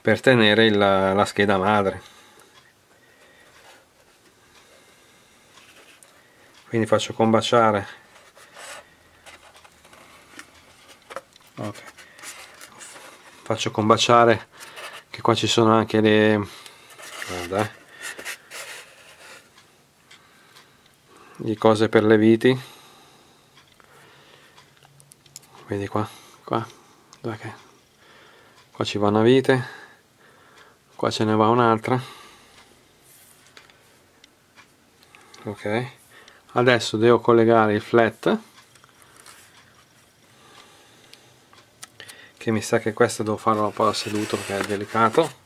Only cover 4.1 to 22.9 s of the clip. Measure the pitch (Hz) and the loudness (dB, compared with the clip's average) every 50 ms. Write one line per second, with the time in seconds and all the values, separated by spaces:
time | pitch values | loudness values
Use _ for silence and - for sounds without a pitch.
4.1 | _ _ _ _ _ _ _ _ _ - _ _ - - _ _ _ _ _ _ | _ _ _ _ _ _ _ _ _ -20 _ _ -20 -20 _ _ _ _ _ _
5.1 | _ _ _ _ _ _ _ _ _ - - - - - - - - _ - _ | _ _ _ _ _ _ _ _ _ -20 -20 -20 -20 -20 -20 -20 -20 _ -20 _
6.1 | _ _ _ _ _ _ _ _ _ - _ - - 113 107 - 110 104 - - | _ _ _ _ _ _ _ _ _ -20 _ -4 -2 -2 0 0 0 -2 -2 -6
7.1 | 110 - 113 113 113 107 107 - - 120 113 110 104 101 101 - - - - _ | -2 0 2 2 2 2 2 2 2 4 4 4 2 0 -4 -8 -18 -20 -20 _
8.1 | _ - - - _ - - - - - - - - - - _ _ _ _ _ | _ -20 -20 -20 _ -20 -20 -20 -20 -20 -20 -20 -20 -20 -20 _ _ _ _ _
9.1 | _ _ _ - - - _ - _ - - - _ _ _ - - - - - | _ _ _ -20 -20 -20 _ -20 _ -20 -20 -20 _ _ _ -20 -20 -20 -20 -20
10.1 | - - - _ - - - _ _ - _ _ - _ - - - _ _ _ | -20 -20 -20 _ -20 -20 -20 _ _ -20 _ _ -20 _ -20 -20 -20 _ _ _
11.1 | - - _ _ _ - _ - _ - 113 107 104 - - - - - - - | -18 -18 _ _ _ -20 _ -20 _ -12 -12 -12 -12 -16 -20 -20 -20 -20 -20 -20
12.1 | - - - - - - - - - - - - - - - - - - - - | -20 -20 -20 -20 -18 -20 -20 -20 -20 -20 -20 -20 -20 -20 -20 -20 -20 -20 -20 -20
13.1 | - - - - - - - - 110 - - 110 - - 104 107 113 110 - - | -20 -20 -20 -20 -20 -20 -6 -6 -6 -4 -4 -4 -4 -2 2 2 2 2 4 4
14.1 | 120 120 117 117 110 104 - _ _ - - - - - - - - - _ _ | 4 6 6 4 4 0 -4 _ _ -20 -20 -20 -20 -18 -18 -18 -20 -20 _ _
15.1 | - - - - 113 - - 104 - 117 117 110 110 113 107 - - 110 107 107 | -20 -4 -2 -2 0 0 -2 -2 2 2 4 4 4 2 2 0 0 2 2 4
16.1 | 107 107 107 107 107 104 101 95 - - - - - - - - - - - - | 4 4 4 4 2 0 -2 -6 -12 -20 -20 -20 -20 -20 -20 -20 -20 -20 -20 -20
17.1 | - - - - 92 90 87 85 92 101 107 107 - - - - - - - - | -16 -16 -14 -12 -12 -12 -10 -6 -6 -6 -6 -6 -10 -20 -20 -20 -20 -18 -16 -16
18.1 | - - - - - - _ _ - - - - - - - - - - - - | -16 -14 -14 -14 -16 -16 _ _ -18 -18 -16 -16 -18 -20 -20 -20 -20 -20 -20 -20
19.1 | - _ - - - - _ _ _ - _ _ _ _ _ _ _ _ _ _ | -20 _ -20 -20 -20 -20 _ _ _ -20 _ _ _ _ _ _ _ _ _ _
20.1 | - _ _ _ _ _ _ _ _ - _ _ _ _ _ _ _ _ _ _ | -20 _ _ _ _ _ _ _ _ -20 _ _ _ _ _ _ _ _ _ _
21.1 | _ - - - - - - 117 107 - - 110 110 104 110 107 - 113 107 110 | _ -20 -20 -20 -16 -10 -8 -8 -6 0 2 2 4 4 0 2 2 2 4 4
22.1 | 110 107 107 113 113 113 117 127 131 127 - - - - - - | 4 4 6 4 4 4 2 0 0 0 -6 -18 -20 -20 -20 -20